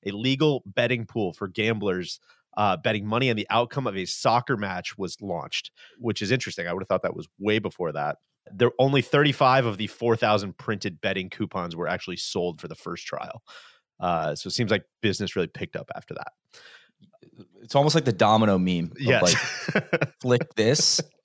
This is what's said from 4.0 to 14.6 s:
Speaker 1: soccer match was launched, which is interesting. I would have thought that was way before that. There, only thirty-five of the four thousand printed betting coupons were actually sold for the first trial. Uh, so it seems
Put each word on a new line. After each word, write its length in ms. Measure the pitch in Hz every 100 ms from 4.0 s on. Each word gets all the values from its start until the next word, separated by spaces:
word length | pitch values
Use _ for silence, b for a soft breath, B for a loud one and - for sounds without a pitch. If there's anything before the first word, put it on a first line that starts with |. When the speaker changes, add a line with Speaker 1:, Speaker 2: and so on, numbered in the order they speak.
| 90
Speaker 1:
soccer 520 | - 123 117 123 113
match 400 | 101 90 - -
was 240 | 101 -
launched, 500 | 101 85 67 - - b b b
which 240 | 120 101
is 100 | 101
interesting. 360 | 127 98 - 85
I 60 |
would 80 | 90
have 80 | 92
thought 140 | 92
that 120 | 87 82
was 140 | 78 _
way 200 | 101 107
before 340 | 98 - 85
that. 240 | 73 71 73 _ _ -
There, 200 | 98 120 -
only 220 | 135 139
thirty-five 640 | - 147 147 - 131 135 117
of 120 | 98
the 100 | 107
four 300 | - 117 110
thousand 400 | 110 107 98 -
printed 420 | - 104 101 82
betting 300 | 101 95 92
coupons 440 | - 104 98 87
were 140 | 82 82
actually 300 | 90 - 87
sold 420 | - 98 87 80
for 80 | 82
the 80 | 80
first 320 | 90 85 -
trial. 360 | - - - _ B B B _ _
Uh, 380 | 90 85 78 76
so 140 | 95
it 20 |
seems 200 | -